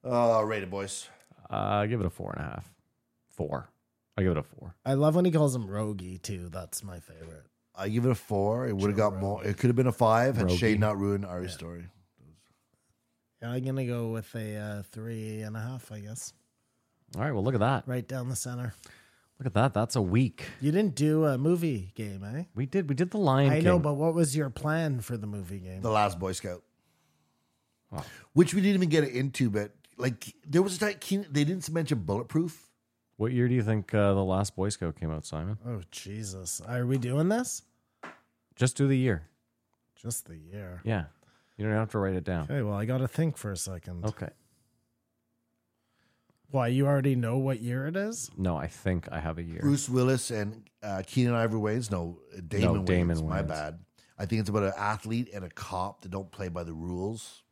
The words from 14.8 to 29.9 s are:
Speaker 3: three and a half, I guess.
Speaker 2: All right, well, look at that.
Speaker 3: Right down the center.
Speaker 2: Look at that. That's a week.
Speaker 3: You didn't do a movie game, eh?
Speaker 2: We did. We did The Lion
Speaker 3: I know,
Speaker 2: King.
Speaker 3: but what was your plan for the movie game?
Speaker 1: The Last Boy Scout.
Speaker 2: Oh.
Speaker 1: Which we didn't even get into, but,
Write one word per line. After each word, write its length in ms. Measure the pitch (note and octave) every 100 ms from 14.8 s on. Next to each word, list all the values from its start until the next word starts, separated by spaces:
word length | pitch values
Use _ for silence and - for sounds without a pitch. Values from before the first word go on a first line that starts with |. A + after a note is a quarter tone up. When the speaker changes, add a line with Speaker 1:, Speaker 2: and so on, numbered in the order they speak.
Speaker 3:
three 580 | G#2 A2+ A2+ A2+ A2 G#2+
and 140 | G#2+ A2
a 40 |
half, 300 | A2+ B2+ -
I 80 | G#2+
guess. 320 | G2+ A2+ - _ _ _ _ _ _ _ _ -
Speaker 2:
All 60 |
right, 100 | C3
well, 120 | A#2+
look 100 | G#2
at 80 | B2
that. 260 | A2 C3+ -
Speaker 3:
Right 180 | B2 A#2
down 200 | C3+ B2
the 60 | A#2+
center. 380 | B2+ B2 B2 - - - _ _ _ _
Speaker 2:
Look 60 | B2+
at 60 |
that. 200 | G2+ C3
That's 220 | G2+ A#2 B2+
a 60 |
week. 440 | F#2+ G#2 C3 - - -
Speaker 3:
You 120 | C#3
didn't 240 | E3+ G#3+ B2+
do 280 | D3+ D#3 D#3
a 120 | B2+
movie 540 | D3 F3 E3 A#2+ F#2 -
game, 280 | G#2 F#2+
eh? 200 | G2 B2+ F3+
Speaker 2:
We 120 | - C3
did. 240 | G3 D#3+
We 60 | C3+
did 160 | F3+
The 60 | G#3+
Lion 340 | F3 C3 C#3
Speaker 3:
I 80 | D3+
know, 140 | E3+ F3+
Speaker 2:
King. 60 |
Speaker 3:
but 100 | D3+
what 200 | C#3+ D#3+
was 220 | E3 D#3+ C#3+
your 140 | C#3
plan 500 | A2+ D3 D#3 D#3+ C3
for 160 | G#2 A#2+
the 80 | G#2
movie 320 | G#2 F2 G2
game? 220 | F#2 F#2
Speaker 1:
The 80 | A2
Last 300 | G#2+ G#2 E2+
Boy 140 | F#2
Scout. 280 | F#2 G2+ F2 _ _ _ _ _ _ _ _ _ _ _ _ _
Speaker 2:
Oh. 100 | D2+ - - -
Speaker 1:
Which 200 | - E3+
we 60 | F#3
didn't 140 | G3 G3
even 140 | F3+
get 160 | D#3+ C#3+
into, 440 | B2 C#3 - B2
but, 220 | G#2 G#2 _ _